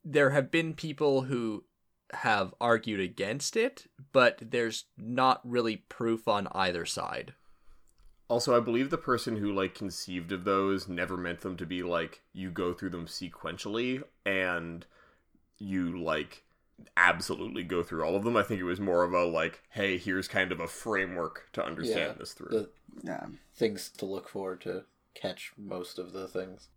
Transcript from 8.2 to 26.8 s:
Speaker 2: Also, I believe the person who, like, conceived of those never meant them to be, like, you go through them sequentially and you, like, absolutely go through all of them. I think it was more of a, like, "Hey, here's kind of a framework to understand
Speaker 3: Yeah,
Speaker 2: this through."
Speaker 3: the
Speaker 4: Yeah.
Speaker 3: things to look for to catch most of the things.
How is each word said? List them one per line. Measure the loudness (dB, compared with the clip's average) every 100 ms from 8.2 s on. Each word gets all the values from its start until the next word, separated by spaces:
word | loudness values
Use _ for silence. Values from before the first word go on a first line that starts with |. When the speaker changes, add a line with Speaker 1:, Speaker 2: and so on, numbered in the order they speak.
| 0
Speaker 2:
Also, | 0 6 6
I |
believe | 6 2 2
the | -2
person | 0 0 0 0
who, | 0
like, | 2 0
conceived | -2 -8 -8 -6 -6 -4
of | -2
those | 2 4 4 0 -2
never | -4 -4 -4
meant | -6 -6
them | -6 -8
to | -6
be, | -4
like, | 0 -2 -2 -8 _
you | -10 -6
go | -2 -2
through | -2 -6
them | -6 -8
sequentially | -8 -10 -8 -10 -8 -6 -2 -2 -4 -8 _
and | -2 0 0 -2 -4 -10 -14 _ _ _ _ _ _ _
you, | -4 -2 0 -2
like, | -2 -2 -2 -12 _ _ _ _ -2 6
absolutely | 6 4 -2 -4 -4 -6
go | -2 -2
through | -2 -2
all | 0 2
of |
them. | 2 2
I |
think | 2 0
it |
was | -2 -2
more | 2 4
of | 4
a, | 2
like, | 2 2 -2 -4 _
"Hey, | -2 0 0
here's | 0 -2 0
kind | 0 0
of | -2
a | -6
framework | -8 -2 0 0 -2 -6 -8 -10
to | -4
understand | -4 -2 -2 0 -2
Speaker 3:
Yeah, | -6
Speaker 2:
this | -14
through." | -12 -2
Speaker 3:
the | -2 -2 _ -20 -12
Speaker 4:
Yeah. | -8 -8 -8 -14 _
Speaker 3:
things | -2 -2 -2 -12
to | -10 -8
look | -8 -8
for | -8 -6 -6
to | -8 -8 -10 _ _
catch | -8 -8 -8 -14 -14
most | -10 -8 -8 -10
of | -10
the | -10 -6
things. | -6 -6 -12 -20 _